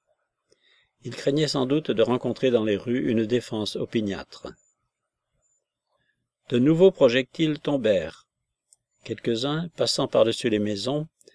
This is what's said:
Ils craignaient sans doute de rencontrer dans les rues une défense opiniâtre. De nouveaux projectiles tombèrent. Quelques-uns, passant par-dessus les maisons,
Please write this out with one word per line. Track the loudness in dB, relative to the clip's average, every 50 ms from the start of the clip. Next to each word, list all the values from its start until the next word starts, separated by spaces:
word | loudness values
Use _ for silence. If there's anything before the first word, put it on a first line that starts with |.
| _ _ _ _ _ _ _ _ _ _ _ _ _ _ _ _ _ _ _ _
Ils | -14 -14 -10
craignaient | -4 -2 -2 0 0 0 0
sans | 0 -2 0
doute | 0 0 -2 0 -2
de | 0 0
rencontrer | 2 2 2 0 0 -4 -4 0 0 2
dans | 2 2
les | 2 2 0
rues | -2 -2 -4 -4 -2 0 0
une | 0 0 0
défense | 0 0 -2 -2 -4 -6 -6 -6 -6 -6
opiniâtre. | -8 -8 -4 -2 -2 -2 -2 -4 -6 -10 _ -18 -16 -16 -16 -16 _ _ _ _ _ _ _ _ _ _ _ _ _ _ _ _ _ _ _ _ _ _ _ _ _ _ _ _ _ _ _ _ _ _ _ _ _ _ -2
De | 0 2
nouveaux | 2 4 4 6 6 4
projectiles | 6 6 4 4 4 2 -2 _ -2 -2 -2 -2 -2 -4
tombèrent. | -4 -2 -2 0 2 2 2 2 0 -4 -12 -16 _ _ _ _ _ _ _ _ _ _ _ _ _ _ _ _
Quelques-uns, | -10 -10 -10 -6 -2 -4 -2 -2 -2 -4 -4 -4 -6 -8 -4
passant | -4 -2 -2 0 -2 -2
par-dessus | 0 2 2 4 2 2 -2 -2 0
les | 0 0
maisons, | 0 -2 -4 -4 -4 -4 -4 -4 -6 -8 _ _ -20 -20